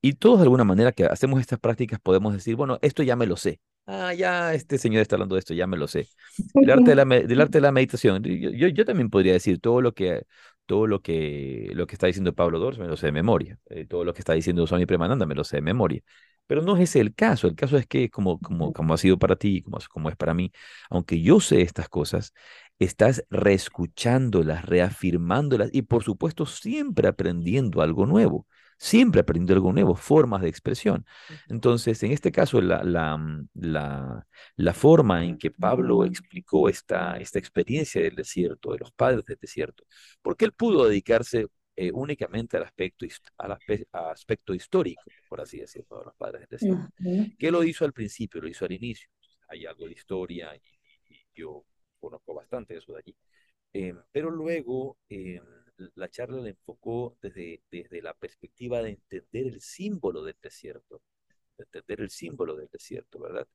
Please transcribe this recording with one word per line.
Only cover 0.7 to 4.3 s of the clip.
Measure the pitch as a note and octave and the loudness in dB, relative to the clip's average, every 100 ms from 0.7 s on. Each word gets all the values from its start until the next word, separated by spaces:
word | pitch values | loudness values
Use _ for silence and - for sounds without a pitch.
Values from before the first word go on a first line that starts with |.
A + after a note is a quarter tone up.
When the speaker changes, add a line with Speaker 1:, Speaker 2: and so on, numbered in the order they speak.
| F#2 A#2+ | 6 4
Speaker 1:
que | - F2 | 4 0
hacemos | - C3 C3+ | 2 0 0
estas | A#2+ A#2 | -2 -2
prácticas | A2+ A2+ B2 G#2+ | -2 -2 -4 -4
podemos | - F#2 G#2+ | 2 4 2
decir, | G2+ G#2 A2+ | -4 -4 -4
"Bueno, | C#3 A#2+ | -2 0
esto | D3 C3+ | 0 0
ya | C3+ A#2+ | 0 2
me | A2+ | 0
lo | F2 | 0
sé. | G2 D#2 _ _ - | -4 -6 _ _ -12
Ah, | G3 F#3 | -8 -6
ya | F3 F#3 | -2 -2